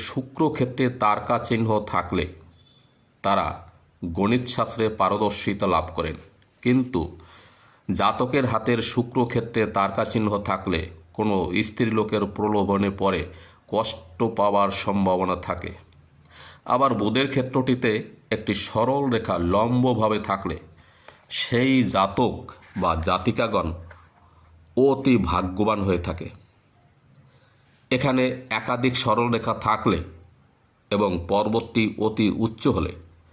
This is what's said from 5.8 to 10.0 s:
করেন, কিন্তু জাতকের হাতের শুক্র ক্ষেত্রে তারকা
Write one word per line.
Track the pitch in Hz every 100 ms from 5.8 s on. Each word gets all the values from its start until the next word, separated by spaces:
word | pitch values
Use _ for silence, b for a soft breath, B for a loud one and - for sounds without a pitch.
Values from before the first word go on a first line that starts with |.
| 85
করেন, | - 80 78 - _ _ _
কিন্তু | 123 127 127 87 78 - B B B B B B -
জাতকের | 95 101 110 123 143 127
হাতের | 110 131 117
শুক্র | 110 - 120 135 120
ক্ষেত্রে | 117 - 113 104
তারকা | 98 98 110